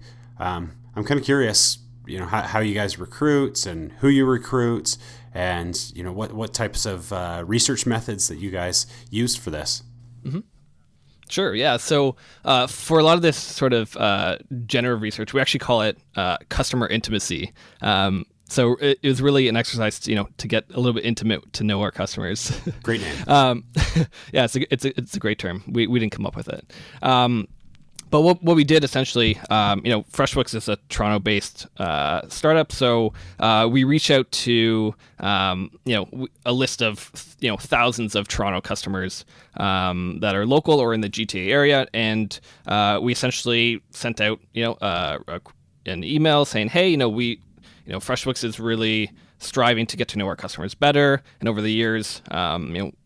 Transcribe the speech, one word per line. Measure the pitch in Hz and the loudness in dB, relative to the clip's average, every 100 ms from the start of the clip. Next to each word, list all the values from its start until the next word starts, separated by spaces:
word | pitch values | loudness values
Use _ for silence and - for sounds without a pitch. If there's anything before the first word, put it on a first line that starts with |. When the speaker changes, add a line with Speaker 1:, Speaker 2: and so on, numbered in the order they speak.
| - - - - | -20 -20 -20 -8
Speaker 1:
Um, | 90 87 85 - - - | -6 -6 -8 -14 -12 -8
I'm | 101 | -2
kinda | 143 | -2
curious, | 135 139 117 104 - - - - - | 0 0 2 2 0 -2 -10 -20 -14
you | 190 | -10
know, | 90 | -4
how, | - | -4
how | - - | -2 -2
you | 208 | 0
guys | 202 202 185 | -2 -4 -6
recruit | 165 - 151 143 135 - - | -12 -2 2 2 0 -4 -6
and | 82 78 - | -8 -10 0
who | 139 | 4
you | 139 131 | 6 4
recruit | 123 - 131 120 117 - - - - - | 2 0 0 2 0 -4 -6 -10 -20 -12
and, | 92 90 87 87 82 - | -4 -2 -2 -4 -6 -8
you | 85 | -10
know, | 87 | -10
what, | 92 110 | -8 -8
what | 110 110 | -6 -8
types | - 110 - 110 | -4 -4 -4 -4
of, | 92 82 | -6 -8
uh, | 95 87 85 85 | -6 -6 -6 -2
research | 117 - 135 123 | 0 2 0 -2
methods | 117 117 101 - | -2 -4 -4 -4
that | 78 | -4
you | 98 | -8
guys | 92 87 90 - - - | -6 -2 -2 -4 -10 -8
used | 104 120 - | -4 -2 -4
for | 90 | -6
this. | 76 71 - - - - - | -8 -6 -8 -10 -20 -20 -14
Speaker 2:
Mm-hmm. | 135 165 - _ _ _ _ _ _ _ - | -8 -8 -10 _ _ _ _ _ _ _ -8
Sure, | - 190 | -2 -2
yeah. | 104 139 120 | 0 0 0
So, | - 147 139 - - - - | 2 2 2 -2 -12 -6 0
uh, | 131 123 | 2 2
for | - - 160 | -4 2 4
a | |
lot | 160 170 | 6 6
of | |
this | 165 - | 4 2
sort | - - 131 | -4 -2 2
of, | 120 107 - | 2 0 0
uh, | 107 98 92 - - 127 113 | 0 2 0 -4 -6 -10 -2
generative | 131 123 117 | 0 0 0
research, | 107 - 107 | -4 -6 -2
we | 135 | 0
actually | 135 135 | 0 0
call | - 120 | 2 2
it, | 107 - _ - | 2 -2 _ -4
uh, | 92 85 - | -2 -2 -4
customer | - 135 127 113 | -4 -2 0 0
intimacy. | 113 - 107 - 80 - - - - | -2 -2 -4 -4 -6 -8 -12 -20 -6
Um, | 101 98 98 92 - _ - | 0 2 2 0 -4 _ -4
so | - 120 123 | 2 2 4
it, | 143 139 | 2 2
it | 139 | 0
was | 127 | 2
really | 139 139 127 | 4 4 4
an | 113 | 2
exercise | 113 120 107 - | 0 -2 -2 -2
to, | - | -2
you | 107 | -2
know, | 101 - | -2 -8
to | 110 | -2
get | 110 - | -2 -2
a | 123 | -2
little | 123 | 0
bit | 113 117 | 0 -2
intimate, | 113 110 101 - | 0 0 -2 -4
to | - | -4
know | 107 101 | -2 0
our | 104 | -2
customers. | - 92 - 92 110 - - - | -4 -6 -6 -6 -6 -6 -6 -8
<laughs> | - | -8
Speaker 1:
Great | - 113 | -4 -4
name. | 87 71 - | -4 -6 2
Speaker 2:
Um, | 143 131 120 - | 4 4 2 -4
<laughs> | 156 - 160 151 - - | -2 0 2 0 -4 -4
yeah, | - | 0
it's | 120 131 | 0 0
a, | 143 | -2
it's | 127 | -2
a, | 135 131 | -2 -4
it's | 117 101 | -6 -4
a | |
great | 107 107 | -2 -2
term. | 92 90 - | -4 -8 -4
We, | 117 113 | -2 2
we | 123 | 2
didn't | 110 | 0
come | - 104 | -2 -6
up | - | -6
with | - | -10
it. | - - - - - | -12 -14 -20 -20 -2
Um, | - 127 123 117 - - - - - - - | 2 4 4 0 -4 -12 -20 -20 -20 -20 0
but | 151 | 4
what, | 165 175 | 6 4
what | 165 165 | 4 4
we | 143 | 6
did | 156 | 4
essentially, | 139 131 131 120 113 104 - | 4 0 0 2 2 0 0
um, | 107 101 98 117 | 2 2 2 0
you | |
know, | 110 | -2
FreshBooks | - - 135 139 120 | -2 0 0 0 -2
is | 113 - | -4 -4
a | 101 - | -6 -4
Toronto-based, | - 107 107 98 104 - - - - | -2 0 2 2 0 -2 -10 -16 -6
uh, | 90 76 71 82 - | -2 0 0 -2 -6
startup. | - 156 160 - | -2 2 4 2
So, | - 123 117 110 - - - | 0 2 2 0 -4 -12 -2
uh, | 110 110 113 | 2 4 4
we | 131 131 | 4 4
reached | 151 - | 2 4
out | 139 127 | 2 2
to, | - - 120 113 113 110 - _ - | -2 2 2 4 2 0 -4 _ -8
um, | 98 98 95 92 95 - - | -2 0 0 -2 -6 -8 -2
you | 110 | -2
know, | |
w-, | 90 127 131 _ 120 | -2 -8 -12 _ -2
a | |
list | 127 131 - | 0 0 0
of, | 113 104 - - - - | -4 -4 -10 -18 -18 -6
you | 123 | -4
know, | 101 | -4
thousands | - 131 120 113 110 104 | 0 2 2 0 -2 -2
of | 101 | -2
Toronto | - 101 92 | -2 -2 -2
customers, | - 101 98 95 92 - - - - - | -4 -6 -4 -4 -4 -8 -14 -20 -14 -4
um, | 98 95 92 90 90 87 | -2 0 0 -2 -4 -2
that | 104 98 | -2 0
are | 110 | 2
local | 147 156 151 | 2 4 4
or | 117 | 4
in | 110 | 0
the | 104 | -2
G | 113 107 | -4 -4
T | 95 95 | -4 0
A | |
area. | 139 143 139 131 | 4 4 4 0
And, | 113 110 110 104 - - - - | -2 0 0 -2 -6 -16 -16 -4
uh, | 104 101 101 | 2 2 2
we | 117 | 0
essentially | 120 127 - 120 117 117 113 - | 0 -2 -2 0 2 2 -2 -8
sent | - 120 113 | -8 -6 0
out, | 107 110 _ | 0 -2 _
you | 113 117 | -4 -4
know, | |
uh, | - 101 87 80 73 - | -2 -2 -2 -2 -6 -8
a, | 87 - _ _ _ - | -12 -12 _ _ _ -10
an | 87 | -8
email | 80 151 156 147 | -4 0 2 2
saying, | 143 110 107 | 2 -2 0
"Hey, | 175 185 | 2 2
you | 151 | 2
know, | 123 | 0
we, | 107 120 - _ _ - - - | 0 -2 -6 _ _ -20 -20 -12
you | |
know, | 95 | -8
FreshBooks | - 127 135 123 | -4 -4 -4 -4
is | 117 107 | -6 -4
really | 113 113 110 110 104 - _ _ | -2 0 0 0 -2 -8 _ _
striving | - 131 120 117 113 | -6 2 2 2 0
to | - | -4
get | 117 | -6
to | 104 | -4
know | 98 | -4
our | 87 | -6
customers | 90 - 92 - | -10 -8 -10 2
better. | 143 143 143 139 - _ | 4 6 4 2 -2 _
And | 117 | -2
over | 107 | 0
the | 107 | 0
years, | 110 113 113 104 - - | 2 2 0 -4 -10 -8
um, | 85 87 82 76 87 | -4 -2 -2 -4 -6
you | |
know | 95 - | -6 -10